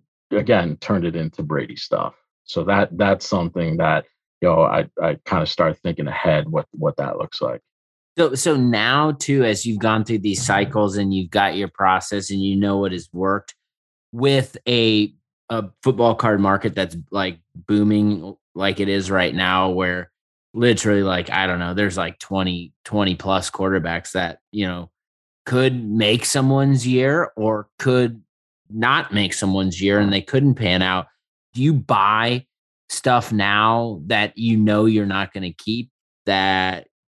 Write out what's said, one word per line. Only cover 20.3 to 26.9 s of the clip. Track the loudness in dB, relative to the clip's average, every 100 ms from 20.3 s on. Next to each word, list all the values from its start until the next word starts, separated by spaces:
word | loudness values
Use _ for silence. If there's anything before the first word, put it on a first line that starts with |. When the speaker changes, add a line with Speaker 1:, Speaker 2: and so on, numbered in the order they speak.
| _ _ 0
Speaker 2:
literally, | 2 2 2 0
like, | 0 -2 -2
I | -2 -2
don't | -2
know, | -4 -2
there's, | -2 -2
like, | -6 -8
twenty, | -6 -4 -2 -4 -10 _ -6
twenty | -2 0
plus | -2 -2 -2 -2
quarterbacks | -4 -2 0 -2 -6 -6
that, | -6 -6 -8 _
you | -6 -6
know, | -6 -12 _ _ _ _ _ -4
could | 0 2 0 -2
make | 0 2 2 0
someone's | 0 2 4 4 2
year | 2